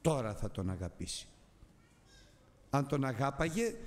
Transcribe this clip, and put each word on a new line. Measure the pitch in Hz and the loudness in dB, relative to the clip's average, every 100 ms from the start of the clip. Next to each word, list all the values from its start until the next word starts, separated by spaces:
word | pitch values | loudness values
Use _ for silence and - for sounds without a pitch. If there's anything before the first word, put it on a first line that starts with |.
Τώρα | 165 147 113 | 2 2 0
θα | 101 104 | -2 -4
τον | - 92 | -2 -4
αγαπήσει. | 90 90 - 82 - - - - - - - - - - - - - - - - | -2 -6 -6 -8 -8 -12 -20 -20 -20 -20 -20 -20 -20 -20 -20 -20 -20 -20 -20 0
Αν | 143 139 | 0 2
τον | 147 | 2
αγάπαγε | 135 113 139 139 165 170 233 - | 2 2 0 2 0 2 0 -2